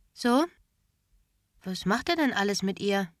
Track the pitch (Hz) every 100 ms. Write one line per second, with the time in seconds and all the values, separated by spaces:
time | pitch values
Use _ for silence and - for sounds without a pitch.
0 | _ - 240 254 349 _ _ _ _ _
1 | _ _ _ _ _ _ 190 180 180 233
2 | 269 339 277 196 202 196 196 - 202 196
3 | 175 _